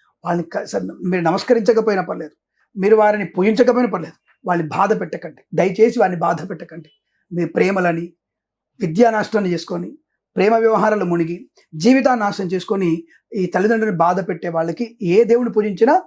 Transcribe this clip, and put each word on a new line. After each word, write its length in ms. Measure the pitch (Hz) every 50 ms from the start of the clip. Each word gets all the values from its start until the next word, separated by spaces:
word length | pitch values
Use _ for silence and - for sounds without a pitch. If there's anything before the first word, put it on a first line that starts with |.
| _ _ _ _ -
వాళ్ళని 240 | 175 175 175 170 -
క-, 140 | - - -
స-, 280 | - 208 190 185 - - - 185
మీరు 160 | 180 185 180
నమస్కరించకపోయినా 840 | 165 160 180 196 - - 240 226 196 233 220 220 214 214 202 185 175
పర్లేదు, 280 | - - - 160 - _ _ _ _ _ _ _ _ _ 196
మీరు 160 | 185 208 220
వారిని 300 | 214 208 208 208 208 196
పూజించకపోయినా 680 | - - 180 190 220 220 262 240 247 233 247 247 202
పర్లేదు, 220 | - 175 156 - - _ _ _ _ _ -
వాళ్ళని 220 | 185 180 175 160
బాధ 320 | 147 170 175 196 202 214 180
పెట్టకండి, 420 | 180 156 - 160 - 160 - _ _ _ -
దయచేసి 460 | 160 170 196 180 - 220 240 - 247
వారిని 200 | 202 185 180 165
బాధ 300 | 170 170 170 - 165 190
పెట్టకండి. 400 | 180 156 175 - 160 170 151 _ _ _ _ _ _ _ _ _ 175
మీ 120 | 175 170
ప్రేమలని 680 | 160 - 175 180 190 196 190 180 175 170 165 175 175 _ _ _ _ _ _ _ _ _ _ _ _ _ -
విద్యా 280 | 202 165 156 202 240 226
నష్టాన్ని 440 | 220 214 202 - 220 208 196 180 175
చేసుకొని, 440 | 165 - - 180 175 180 208 - _ _ _ _ _ _ _ -
ప్రేమ 200 | 185 190 214 233
వ్యవహారాలు 500 | 226 226 226 220 190 208 214 214 208 185
మునిగి, 440 | 175 170 170 165 160 175 202 - _ _ _ _ _ 160
జీవితాన్ని 500 | 156 170 233 262 269 233 269 254 226 208
నాశనం 220 | 208 - - 190
చేసుకొని, 560 | 170 185 185 - - 202 196 185 170 160 170 - _ _ _ _ _ -
ఈ 100 | 202 180
తల్లిదండ్రులను 520 | 175 - 185 196 220 233 220 220 214 180
బాధ 300 | 160 170 175 175 196 180
పెట్టే 220 | 190 175 165 - 175
వాళ్ళకి 480 | 165 165 165 170 165 - 240 226 - -
ఏ 220 | 208 170 180 220 240
దేవుని 280 | 202 233 247 247 226
పూజించినా 520 | 185 214 208 214 185 - 220 254 349 381 -